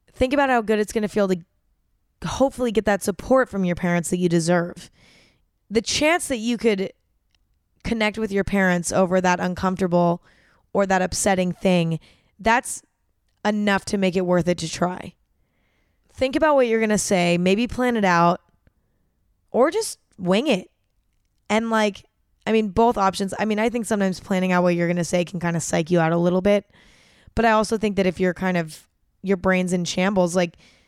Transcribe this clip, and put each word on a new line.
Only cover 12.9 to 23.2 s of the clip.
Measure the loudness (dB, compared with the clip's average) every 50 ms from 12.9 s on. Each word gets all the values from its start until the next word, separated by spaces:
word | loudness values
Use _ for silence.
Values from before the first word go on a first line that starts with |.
| _ _ _ _ _ _ _ _ _ _ -4
enough | -2 -2 0 0 0 0 0 -2
to | -2 -2 0
make | 0 0 0
it | 0 0
worth | 2 2 2 2
it | 0 -2 -2
to | -4 -8
try. | -4 -4 -4 -4 -4 -8 -14 -16 -18 _ _ _ _ _ _ _ _ _ _ _ _ _ _ _ _ _ _ _
Think | -6 -4 -4 -2 0
about | 2 4 4 6
what | 4 4 4
you're | 2 2
gonna | 2 2 0
say, | 0 0 0 0 2 2 2 2
maybe | 2 2 2 2 2 0
plan | -2 -2 -2 0 0 0
it | 2 2
out, | 2 4 4 4 4 2 0 _ _ _ _ _ _ _ _ _ _ _ _ _ _ _ _ _ _ _ _ _ _
or | 0 2 2 2
just | 2 -2 -4 -6 -8 _ _ _ _ -6
wing | -2 0 0 2 2 0
it. | 0 -2 -2 -10 _ _ _ _ _ _ _ _ _ _ _ _ _ _ _ -2
And, | -2 -2 0 0
like, | 0 0 0 0 -2 -6 -18 _ _ _ _ _ _ _ -4
I | -2
mean, | 0 0 0 0
both | 0 2 2 2 2 2
options. | 0 0 0 -2